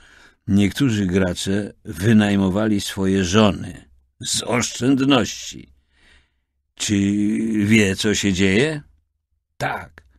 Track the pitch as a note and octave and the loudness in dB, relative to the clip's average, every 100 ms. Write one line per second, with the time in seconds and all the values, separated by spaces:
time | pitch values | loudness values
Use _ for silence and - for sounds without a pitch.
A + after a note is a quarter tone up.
0 | - - - _ - G2+ G2+ - C#3+ G#2 | -20 -20 -20 _ 0 2 2 2 0 0
1 | G2 F#2 F#2 F2 - G2 G2+ - - F2+ | 0 0 0 -2 -4 -4 -6 -12 -16 -4
2 | G2+ A2 G#2 G2+ G2 F#2 A2 G#2 - - | 4 4 4 2 0 0 0 -2 -4 -4
3 | F#2+ G2 F#2 G2+ G#2+ - - - - _ | 0 0 2 4 4 2 -8 -14 -20 _
4 | _ _ - - - A#2+ A2 - A#2+ C3+ | _ _ -8 -6 -4 -4 -4 -4 0 0
5 | C3+ C3+ F#2+ - - B1 - _ _ _ | 2 2 0 -6 -14 -16 -20 _ _ _
6 | _ _ _ _ _ _ _ - - G#2 | _ _ _ _ _ _ _ -10 -2 0
7 | G2 G2+ G#2 A2 A2+ G#2+ G2+ A2 G2+ F#2+ | 0 0 0 -2 -2 0 4 4 4 0
8 | A2 G2 G#2 F#2 G2 F#2+ D3 D3+ - _ | -2 0 0 2 2 2 0 -4 -12 _
9 | _ _ _ _ _ _ - - - - | _ _ _ _ _ _ -8 -8 -12 -20
10 | _ | _